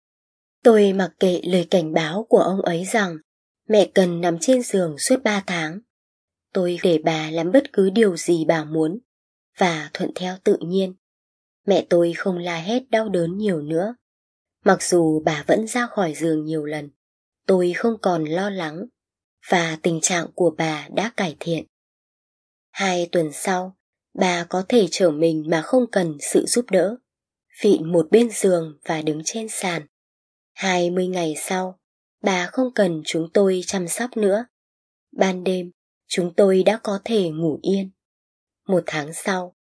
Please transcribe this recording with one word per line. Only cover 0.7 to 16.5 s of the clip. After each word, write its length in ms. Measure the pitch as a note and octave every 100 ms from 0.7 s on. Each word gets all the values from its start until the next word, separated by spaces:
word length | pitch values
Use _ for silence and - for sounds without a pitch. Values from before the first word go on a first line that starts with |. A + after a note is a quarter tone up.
| A3 G3+
mặc 200 | F#3+ F3+ -
kệ 200 | F#3+ F3
lời 220 | - F#3 E3+
cảnh 220 | F#3+ D#3
báo 340 | E3 D#3 F#3 -
của 100 | A3
ông 240 | E3 F#3+
ấy 220 | - E3+
rằng 320 | F#3 A3+ F#3+ D#3+ _ _ _ _ -
mẹ 220 | G#3+ F3+
cần 260 | - F3+ E3+
nằm 180 | F3 E3+
trên 240 | - B3+
giường 360 | A#3+ G3 E3+ C#3+
suốt 240 | - B3+
ba 180 | A3+ G#3 G3
tháng. 340 | F3 D#3 F#3 - _ _ _ _ _ _
Tôi 260 | G3 F3+ F3
để 160 | F#3+ D#3
bà 260 | E3 D#3+ D#3
làm 220 | E3 E3
bất 200 | C4 C#4
cứ 180 | - F#3+
điều 260 | G3 G#3+ E3
gì 280 | - E3+
bà 200 | D#3 E3
muốn 340 | D3+ D#3+ D#3 G#3+ - _ _ _ _ -
và 320 | F#3 D#3+ D3+
thuận 180 | - -
theo 220 | - F3+ F#3
tự 120 | - -
nhiên. 340 | E3 F#3+ F#3 F#3 _ _ _ _ _ _ -
Mẹ 200 | F3+ -
tôi 220 | F3 E3+
không 260 | E3 G3 F3
la 200 | F3 E3
hét 320 | E3+ B3 C4
đau 180 | A3 A3
đớn 280 | F#3 E3+ F#3+
nhiều 260 | G#3+ E3
nữa. 320 | D3 D#3+ G3+ B3 _ _ _ _ _ _
Mặc 180 | G3+ F#3
dù 400 | - F3+ D#3+ D#3
bà 200 | D#3 D3+ -
vẫn 200 | - A3
ra 200 | B3 A#3+
khỏi 280 | - F3
giường 300 | D3 E3 D#3
nhiều 200 | D3+